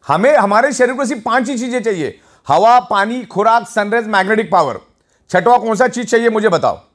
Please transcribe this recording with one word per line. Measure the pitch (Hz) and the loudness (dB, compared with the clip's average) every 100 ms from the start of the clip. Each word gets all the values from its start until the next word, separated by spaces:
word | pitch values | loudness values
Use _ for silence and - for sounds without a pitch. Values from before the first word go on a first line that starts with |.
| - | -2
हमें, | 156 240 294 | 0 2 2
हमारे | 196 208 269 | 2 2 0
शरीर | 254 247 254 | 0 -2 -2
को | 247 | -6
सिर्फ | 262 | -6
पांच | 233 240 233 | -2 -2 -2
ही | 254 | -6
चीजें | 247 247 | -4 -4
चाहिए, | 226 185 131 - _ _ - | -4 -4 -6 -10 _ _ -2
हवा, | 151 220 247 | 2 4 4
पानी, | - 208 208 247 220 | 2 -2 -2 -4 -8
खुराक, | 185 214 233 - | -2 2 0 -2
सनराइज, | 220 208 226 220 | -6 -2 -4 0
मैग्नेटिक | 202 190 220 220 | -2 0 -2 0
पावर। | 185 143 107 _ _ _ _ _ | 0 0 -4 _ _ _ _ _
छठवां | 180 202 240 | 0 4 2
कौन | 226 208 | 2 0
सा | 247 | 0
चीज | 240 233 | -2 -2
चाहिए | 233 233 | 2 2
मुझे | 220 214 | 2 0
बताओ? | 170 123 - _ | 2 0 -4 _